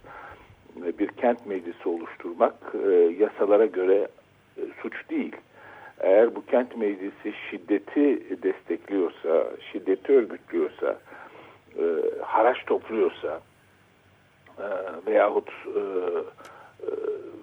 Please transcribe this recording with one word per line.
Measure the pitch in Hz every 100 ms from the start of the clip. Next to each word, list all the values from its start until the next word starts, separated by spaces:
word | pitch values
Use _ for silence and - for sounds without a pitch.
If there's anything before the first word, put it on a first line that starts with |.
| - - - - - - - - 85
e, | 85
bir | 101
kent | - 120 123 104
meclisi | 98 87 - 95
oluşturmak, | 85 85 - 90 85 120 - - - 98
e, | 90 85 87
yasalara | 104 - 101 104 110
göre, | 90 92 98 98 - _ _ _ -
e, | - -
suç | - - -
değil. | 311 - - - - - - - -
Eğer | 90 98 117
bu | 104
kent | - 127 123 117
meclisi | 104 98 98 - 107 - -
şiddeti | 101 87 101 - 147 143 117 - -
destekliyorsa, | 95 - - 85 - 98 82 - 80 80 - - -
şiddeti | - - 95 -
örgütlüyorsa, | 131 101 - - 85 76 - 67 - - - - - - - _ -
e, | 82 82 - -
haraç | - - 113 127
topluyorsa, | - 104 - 113 90 - 76 80 - _ _ _ _ _ _ _ _ _ _ -
e, | 101 95 95 82 98
veyahut, | 104 104 107 - - -
e, | 101 98 92 90 85 - - - - - - -
e, | - - - - -